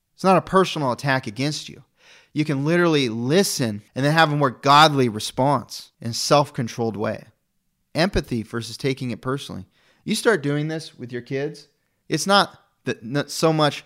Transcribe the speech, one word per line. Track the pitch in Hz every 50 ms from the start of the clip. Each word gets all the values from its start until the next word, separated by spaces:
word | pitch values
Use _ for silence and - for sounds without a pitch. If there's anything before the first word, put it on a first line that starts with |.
| _ _ _
It's | _ -
not | 190 190
a | 165
personal | - - 180 190 180 - - 160 147 127
attack | 117 - - 143 135 131 -
against | 117 101 113 135 151 147 151 - -
you. | - - - _ _ _ _ - - - _ _
You | _ 147 151
can | 151 143 135 139
literally | 156 170 175 175 170 156 147 135 117
listen | 110 117 120 131 151 196 196 - - - 131 110 104 101 - _ _
and | 127 135
then | 143
have | 156 165 165 151
a | 147
more | 147 143 131
godly | 110 - - 139 143 147 156 156 143 139 127 120
response | 104 107 - - - - 127 143 143 - - - - - - - _ _
in | - 117
a | 113
self-controlled | - - - 151 143 143 - - - 123 113 - - 117 113 101
way. | 98 110 110 101 - - - _ _ _ _ _ _ _ _ _ _ _ _ _
Empathy | 147 165 202 - 190 143 - 127 113
versus | 104 - - 117 113 110 110
taking | - - 139 131 - 131 123
it | 110 95
personally. | - 131 135 139 - - 92 95 92 - _ _ _ _ _ _ _
You | 151 208
start | 220 - 240 214 160
doing | 135 143 147 147 147 156
this | 160 160 156 - - -
with | 123 117
your | 123 120
kids, | 120 - 139 135 143 156 160 - - _ _ _ _ _ _ _ _ -
it's | 151 156 -
not | 190 196 202 175 - - _ _ _ _ _ _
the, | - 117 -
not | - 110 131 147 139 -
so | - - - 160
much | 160 156 151 143 - - -